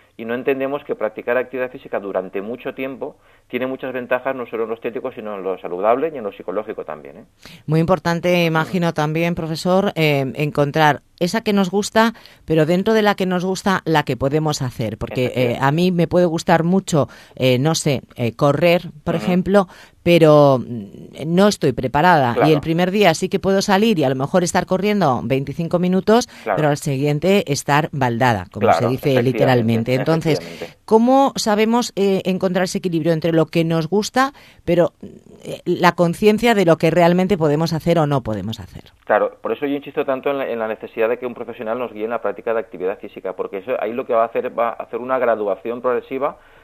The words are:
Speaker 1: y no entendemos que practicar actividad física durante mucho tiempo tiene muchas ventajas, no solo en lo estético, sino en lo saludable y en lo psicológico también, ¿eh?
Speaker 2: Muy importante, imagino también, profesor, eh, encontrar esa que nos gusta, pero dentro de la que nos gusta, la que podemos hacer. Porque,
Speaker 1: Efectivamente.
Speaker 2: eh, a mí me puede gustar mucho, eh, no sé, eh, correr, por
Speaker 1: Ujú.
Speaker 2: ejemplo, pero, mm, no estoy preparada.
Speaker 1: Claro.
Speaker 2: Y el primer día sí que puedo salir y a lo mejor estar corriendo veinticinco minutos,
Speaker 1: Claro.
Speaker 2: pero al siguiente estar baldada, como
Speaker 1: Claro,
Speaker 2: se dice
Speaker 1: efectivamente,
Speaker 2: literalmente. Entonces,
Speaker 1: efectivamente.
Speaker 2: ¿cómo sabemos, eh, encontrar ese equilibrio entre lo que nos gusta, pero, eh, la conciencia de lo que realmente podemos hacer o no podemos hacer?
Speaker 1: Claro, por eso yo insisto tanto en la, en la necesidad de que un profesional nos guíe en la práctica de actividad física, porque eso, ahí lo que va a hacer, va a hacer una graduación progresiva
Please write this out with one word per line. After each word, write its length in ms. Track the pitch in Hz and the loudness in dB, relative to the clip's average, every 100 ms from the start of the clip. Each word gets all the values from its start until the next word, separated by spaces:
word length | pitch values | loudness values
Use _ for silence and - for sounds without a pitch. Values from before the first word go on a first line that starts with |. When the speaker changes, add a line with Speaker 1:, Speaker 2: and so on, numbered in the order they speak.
| _ - | _ -14
Speaker 1:
y 100 | 113 | -8
no 80 | |
entendemos 500 | 123 135 135 135 143 | -4 -2 -2 -4 -6
que 100 | - | -8
practicar 420 | 117 107 - 120 127 | -6 -6 -6 -4 -2
actividad 320 | 120 127 127 | -4 -6 -8
física 280 | 139 - 110 | -10 -8 -8
durante 420 | 98 92 92 98 | -4 -6 -6 -8
mucho 320 | 104 120 139 | -8 -10 -10
tiempo 420 | 135 131 123 135 - _ _ _ | -10 -10 -10 -14 -14 _ _ _
tiene 180 | 127 131 | -6 -6
muchas 260 | 131 131 | -6 -8
ventajas, 440 | 127 120 127 - 127 | -8 -4 -4 -4 -6
no 100 | 117 | -6
solo 160 | 113 | -6
en 40 | 110 | -6
lo 60 | 117 | -6
estético, 340 | 123 107 101 | -8 -8 -10
sino 240 | 117 107 | -10 -10
en 80 | 98 | -8
lo 160 | 95 92 | -6 -6
saludable 540 | 90 87 104 127 160 | -8 -2 0 2 -2
y 40 | 139 | -6
en 60 | |
lo 60 | 101 | -10
psicológico 540 | - - 98 110 90 | -10 -8 -8 -8 -12
también, 320 | 78 76 69 87 | -12 -14 -16 -20
¿eh? 80 | - _ - - - | -20 _ -20 -14 -2
Speaker 2:
Muy 140 | 160 | 0
importante, 640 | 165 185 170 170 175 180 | 2 0 0 -2 0 2
imagino 500 | 170 160 160 185 170 | 2 0 -2 -2 -2
también, 400 | 160 151 160 170 | 0 -2 -2 -2
profesor, 560 | 175 160 160 180 190 202 - | -4 -6 -4 0 2 0 0
eh, 280 | 151 139 135 - | 0 2 -2 -4
encontrar 640 | 147 147 143 160 151 - _ - | -4 0 0 2 2 2 _ -6
esa 240 | 175 220 | -2 -2
que 100 | 220 | 0
nos 180 | 202 185 | 0 0
gusta, 440 | 196 202 226 226 233 - _ - | -2 0 2 2 -2 -20 _ -2
pero 180 | 160 | 2
dentro 300 | 156 180 208 | 2 2 2
de 80 | 220 | 2
la 120 | 208 | 2
que 120 | 196 185 | 0 -2
nos 180 | 180 | -2
gusta, 380 | 190 190 202 185 | -2 -2 -2 -2
la 200 | 165 156 | 0 0
que 120 | 143 120 | 0 -2
podemos 460 | 135 156 156 147 | 0 0 0 -2
hacer. 340 | 127 - 107 107 | -6 -6 -8 -6
Porque, 300 | 113 127 123 | -6 -4 -2
Speaker 1:
Efectivamente. 320 | - 120 117 | 0 -2 0
Speaker 2:
eh, 40 | 135 | 0
a 40 | |
mí 220 | 156 185 | 2 2
me 140 | 175 165 | 2 2
puede 180 | 175 | 2
gustar 380 | 175 165 - 165 | 2 0 0 2
mucho, 460 | 170 190 - 151 120 - - - | 2 0 2 0 0 -6 -20 -2
eh, 220 | 127 123 | 2 2
no 160 | 151 | 2
sé, 280 | 160 156 127 - - | 0 -2 -2 -6 -6
eh, 180 | 117 | -6
correr, 500 | - 143 143 170 175 170 147 | 0 0 4 2 2 -2 -10
por 120 | 175 165 | -4 -4
Speaker 1:
Ujú. 80 | |
Speaker 2:
ejemplo, 420 | 185 180 180 202 180 - - _ | 0 0 2 2 2 -10 -20 _
pero, 560 | 175 170 156 147 143 127 | 4 6 8 8 6 4
mm, 680 | - 120 101 67 82 - 156 | -2 -10 -12 -16 -18 -10 -2
no 220 | 175 208 | 2 2
estoy 240 | - 147 | 2 -2
preparada. 600 | 123 123 143 180 156 120 | -2 -2 2 4 4 2
Speaker 1:
Claro. 140 | 120 156 | 2 4
Speaker 2:
Y 60 | |
el 60 | 147 | 2
primer 280 | 156 165 180 | 0 0 0
día 220 | 208 185 | 2 2
sí 160 | - 185 | 2 -2
que 100 | 196 | -2
puedo 220 | 190 196 | 0 0
salir 380 | 208 190 226 170 | 2 2 4 2
y 60 | |
a 40 | 135 | 0
lo 60 | |
mejor 300 | 131 139 185 | 0 0 0
estar 200 | 175 180 | 2 -2
corriendo 560 | - 185 208 208 151 120 | 0 -2 0 2 2 0
veinticinco 560 | 113 135 139 151 165 175 | -2 -2 -2 -6 -2 -2
minutos, 480 | 180 185 208 233 - - | 0 0 2 2 2 -10
Speaker 1:
Claro. 140 | - 127 | -4 0
Speaker 2:
pero 120 | 151 | 0
al 80 | 143 | 0
siguiente 720 | 151 135 147 147 180 202 - | -2 -2 -2 0 2 2 0
estar 380 | 143 - 143 156 | -4 0 0 0
baldada, 540 | 143 127 117 127 101 - | -2 -2 2 2 2 -4
como 180 | 107 107 | 2 4
Speaker 1:
Claro, 100 | 85 | 6
Speaker 2:
se 100 | 117 | 2
dice 220 | 131 147 | 0 2
Speaker 1:
efectivamente, 220 | 127 127 | 2 2
Speaker 2:
literalmente. 640 | 117 131 123 113 113 117 | 2 4 4 2 0 0
Entonces, 440 | 131 151 165 160 123 | 0 2 0 2 -2
Speaker 1:
efectivamente. 380 | - - - _ - | -4 -14 -16 _ 2
Speaker 2:
¿cómo 460 | 220 240 269 277 - | 4 6 4 2 0
sabemos, 560 | 226 208 220 240 233 - | 0 2 2 0 -2 -2
eh, 260 | 196 190 | 0 0
encontrar 400 | - 180 185 180 | 0 -2 0 0
ese 140 | 185 196 | -2 -2
equilibrio 340 | 185 165 165 | -2 0 0
entre 200 | 160 170 | 2 2
lo 120 | 160 | 2
que 180 | 156 170 | 2 0
nos 260 | 165 165 156 | 0 0 0
gusta, 420 | 202 208 254 269 - - - | -2 0 -2 -2 -4 -20 -10
pero, 300 | - 175 160 _ - - - - | 0 2 2 _ -20 -20 -20 -20
eh, 160 | - 156 - | -14 -10 -4
la 260 | 180 175 | 2 2
conciencia 600 | 170 170 170 208 214 233 | 4 0 4 2 4 2
de 100 | 202 | 4
lo 140 | 165 156 | 4 4
que 120 | 165 | 4
realmente 460 | 170 170 175 185 185 | 4 4 4 2 2
podemos 380 | 156 151 165 | 2 2 0
hacer 240 | 160 170 170 | -2 0 2
o 80 | 147 | 2
no 160 | 139 | 0
podemos 360 | 110 104 101 110 | -2 -6 -6 -10
hacer? 260 | 87 - - _ | -14 -20 -20 _
Speaker 1:
Claro, 320 | - 104 101 - | 0 0 0 -4
por 100 | 104 | -8
eso 140 | 113 143 | -4 -4
yo 80 | |
insisto 320 | 143 143 151 139 | -6 -6 -6 -4
tanto 240 | 131 143 | -2 -4
en 80 | 139 | -4
la, 100 | 110 | -6
en 100 | 117 | -4
la 100 | 110 | -6
necesidad 400 | 107 110 117 113 | -6 -10 -2 -2
de 80 | 120 | -2
que 80 | 123 | -6
un 80 | |
profesional 420 | 120 117 113 110 123 | -10 -14 -10 -6 -6
nos 140 | 113 | -6
guíe 120 | 107 | -8
en 60 | 110 | -6
la 120 | 117 | -4
práctica 320 | 101 98 117 | -6 -6 -4
de 60 | 113 | -4
actividad 380 | 107 87 92 104 | -6 -6 -6 -6
física, 340 | 104 - 92 | -12 -12 -10
porque 240 | - - 98 | -8 -8 -8
eso, 140 | 101 123 | -6 -6
ahí 120 | 107 | -4
lo 140 | 120 120 | -6 -2
que 60 | |
va 80 | 113 | 0
a 40 | 113 | 0
hacer, 300 | 123 104 117 | -4 -6 -4
va 120 | 117 | -4
a 160 | - | -4
hacer 160 | - 117 | -10 -10
una 180 | 123 131 | -4 -2
graduación 640 | 120 107 104 95 113 120 | 0 0 -2 -4 -8 -6
progresiva 560 | 127 120 - 135 147 - _ - | -4 -4 -4 -6 -6 -8 _ -20